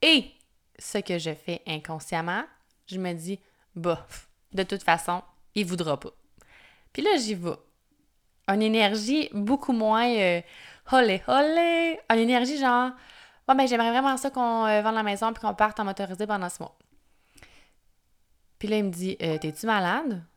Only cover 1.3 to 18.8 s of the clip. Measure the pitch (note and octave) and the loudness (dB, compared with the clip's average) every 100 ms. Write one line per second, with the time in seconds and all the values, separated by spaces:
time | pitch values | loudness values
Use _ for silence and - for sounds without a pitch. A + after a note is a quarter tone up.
1.3 | D3+ - E3+ - D#3 D3+ D#3+ - E3 E3 | -8 -8 -10 -6 -10 -8 -12 -6 -4 -2
2.3 | F#3 D4+ _ _ _ _ F#3 F#3 E3+ E3 | -4 -6 _ _ _ _ -8 -6 -6 -8
3.3 | F#3+ _ _ _ F3+ E3+ E3 - - - | -10 _ _ _ -6 -4 -4 -6 -20 -20
4.3 | _ _ F#3+ F#3+ G3 - E3 - F3+ - | _ _ -6 -4 -4 0 0 0 -6 -6
5.3 | _ - - F#3+ F3 D#3+ C#3 - _ _ | _ -10 -4 -4 -2 -2 -4 -4 _ _
6.3 | _ _ - - _ _ - F4 F#4 A3 | _ _ -20 -20 _ _ -4 2 2 0
7.3 | G3+ F3 - _ _ _ _ _ _ _ | -4 -6 -8 _ _ _ _ _ _ _
8.3 | _ - G3+ A3 A3 G#3 G#3+ G#3+ D4 D4+ | _ -2 2 4 4 2 2 0 -2 -2
9.3 | G#3 G3+ C4+ - A#3+ A3 A3 A#3+ A#3 F#3+ | -4 0 0 0 0 2 4 2 2 2
10.3 | F3 - - - - - C4 A#3 F#3+ - | 2 -4 -20 -20 -20 2 4 4 2 2
11.3 | C4 D4+ D#4+ E4+ E4 E4 D#4+ - A3+ A3+ | 2 4 4 2 2 0 -2 2 4 4
12.3 | B3 B3 D4 C4+ B3 B3+ B3+ - - - | 4 2 0 2 2 0 -4 -20 -20 -20
13.3 | _ - C4 C4 A#3+ A#3 A#3+ C4+ B3+ C#4 | _ 2 4 4 2 2 2 2 0 -4
14.3 | C4+ B3 A3+ A3 G#3+ G#3+ A3 G#3+ G3+ A3+ | -2 0 2 2 2 2 0 -2 -2 -2
15.3 | A3+ A3 G3+ G#3+ G#3 G3+ G3 G3 F#3 G#3 | -2 -6 0 0 0 -6 -4 -8 -6 -4
16.3 | G#3 F3+ - - _ _ _ _ _ _ | -2 -4 -8 -14 _ _ _ _ _ _
17.3 | - - - _ _ _ _ _ _ _ | -20 -20 -20 _ _ _ _ _ _ _
18.3 | _ _ _ G#3 G#3+ | _ _ _ -2 0